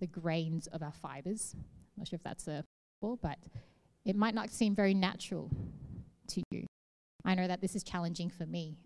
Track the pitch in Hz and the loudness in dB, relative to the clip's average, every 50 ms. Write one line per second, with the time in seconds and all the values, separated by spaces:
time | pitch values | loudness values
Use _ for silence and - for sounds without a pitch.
0 | 185 165 - 175 165 170 160 165 160 160 165 160 - - - - 156 147 - - | -6 -6 -4 -2 0 2 2 2 2 0 0 -2 -4 -4 -6 -6 -6 -6 -8 -10
1 | - 139 135 139 135 180 214 214 - - - - - - - - - _ - - | -10 -10 -10 -6 -4 -4 -4 -4 -4 -6 -8 -10 -12 -12 -14 -20 -20 _ -12 -10
2 | 170 - 180 160 - - - - - 165 151 147 156 _ _ _ _ _ _ - | -8 -6 -6 -6 -6 -6 -8 -6 -6 -6 -6 -6 -6 _ _ _ _ _ _ -6
3 | 202 220 247 240 - 156 139 - - - - - - - _ _ _ _ _ _ | -4 -4 -4 -2 -2 -4 -4 -4 -12 -14 -14 -14 -16 -16 _ _ _ _ _ _
4 | - 202 190 202 214 226 214 226 214 - - - 233 208 196 208 202 196 196 190 | 0 0 4 4 4 4 4 2 0 0 2 4 4 6 6 8 8 8 8 8
5 | 185 190 - - - - 190 156 - - - - - - - - - - - - | 6 4 2 -2 -6 -4 -4 -4 -2 -2 -2 -2 -2 -6 -8 -12 -12 -12 -10 -12
6 | - - - _ _ - - 180 - - - - - - _ _ _ _ _ _ | -12 -14 -20 _ _ -4 -4 -4 -2 -2 -6 -6 -6 -8 _ _ _ _ _ _
7 | _ _ _ _ - 185 185 185 185 180 180 180 196 180 - 196 - - - 180 | _ _ _ _ 2 4 4 4 4 2 0 0 0 -2 -2 -2 -4 -2 -2 -2
8 | 170 170 170 175 170 175 - - 165 156 170 175 160 156 151 - - | -2 -2 -2 -2 -4 -4 -4 -4 -6 -4 -4 -4 -4 -6 -8 -12 -10